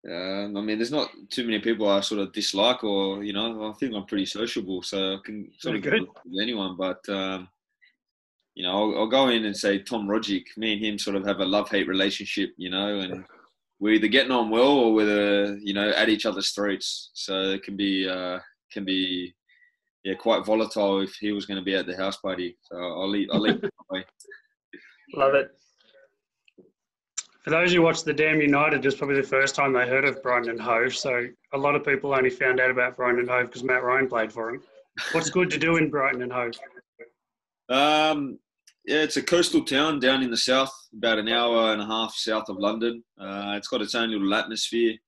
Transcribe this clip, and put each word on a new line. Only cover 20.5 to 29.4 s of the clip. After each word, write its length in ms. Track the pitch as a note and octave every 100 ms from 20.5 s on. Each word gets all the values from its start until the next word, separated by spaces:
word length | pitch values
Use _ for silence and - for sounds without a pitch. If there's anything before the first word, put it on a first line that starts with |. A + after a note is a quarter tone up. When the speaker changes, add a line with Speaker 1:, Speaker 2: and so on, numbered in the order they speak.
| A2 A2 - G2+ G2
Speaker 1:
if 140 | F#2+ -
he 160 | G#2
was 140 | G2+ F#2+
gonna 180 | G2
be 120 | F#2 F#2+
at 100 | F2+
the 100 | F2+
house 200 | F#2+ G2
party. 400 | G2 F2+ F2+ - _
So 80 | F2
I'll 320 | F2+ E2 F#2+
leave, 200 | G2+ F#2+
I'll 100 | G2
leave 140 | A2 -
it 60 |
that 100 | G3+ _ -
way. 160 | F#2 - _ - - _ _
Speaker 3:
<laughs> 560 | _ - - _ _ D3
Love 180 | C3+ C#3
it. 140 | C3+ _ _ _ _ _ _ _ _ _ _ _ - _ _ _ _ - - _
Speaker 2:
For 60 | -
those 240 | D#3+ F3+
who 80 | F3
watch 220 | E3 D#3+
the 100 | -
Damn 260 | D3 D#3 D#3
United, 460 | D3 C#3+ D3+ D3 C3+
it's 100 | C3
probably 220 | C#3+ C#3
the 100 | C3
first 260 | C3+